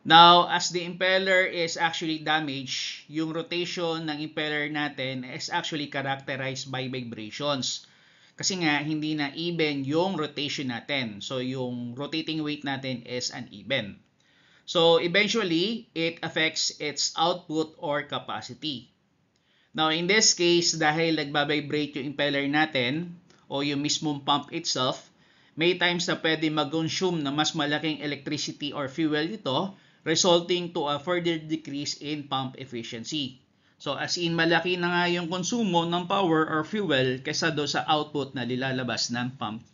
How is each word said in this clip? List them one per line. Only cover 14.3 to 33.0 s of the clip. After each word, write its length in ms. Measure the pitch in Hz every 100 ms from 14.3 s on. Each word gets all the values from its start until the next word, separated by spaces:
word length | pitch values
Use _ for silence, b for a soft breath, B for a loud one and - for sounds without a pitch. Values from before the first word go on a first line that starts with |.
| b b b
So, 320 | - 175 165 165
eventually, 960 | 170 185 208 226 196 165 190 226 -
it 240 | 160 165 165
affects 480 | 160 170 160 - - -
its 320 | 147 143 - -
output 560 | 170 180 - 156 156 -
or 240 | 160 147 143
capacity. 800 | 135 131 104 113 123 151 123 - _ _ _ _ _ b b b 151
Now, 160 | 156
in 160 | 160 175
this 240 | 208 220
case, 400 | - 175 175 170 160
dahil 400 | 151 156 165 156
nagbabibrate 800 | 147 147 147 151 143 151 147 147
yung 160 | 135 139
impeller 320 | 143 139 139
natin 720 | 147 151 135 120 151 175 - _ b b
o 80 | 139
yung 240 | 143 143
mismong 400 | 147 - 156 143
pump 240 | 139 143 143 165
itself, 560 | 165 - 131 139 - _ b b b
may 240 | - 170 175
times 320 | 175 175 170
na 80 | 156
pwede 320 | 165 156 160
mag-consume 720 | 151 143 160 160 - 190 175
na 80 | 139
mas 240 | 147 151
malaking 480 | 165 147 151 156 151
electricity 720 | 147 139 135 147 - 139 147
or 160 | 127 135
fuel 400 | 135 160 151 160
ito, 480 | 214 143 131 190 B B B
resulting 720 | - 160 190 175 175 180 175
to 160 | 175 147
a 80 | 143
further 400 | 143 175 170 165
decrease 640 | 156 156 - 139 170 -
in 240 | 147 151
pump 320 | 139 131 127 127
efficiency. 800 | 127 120 117 117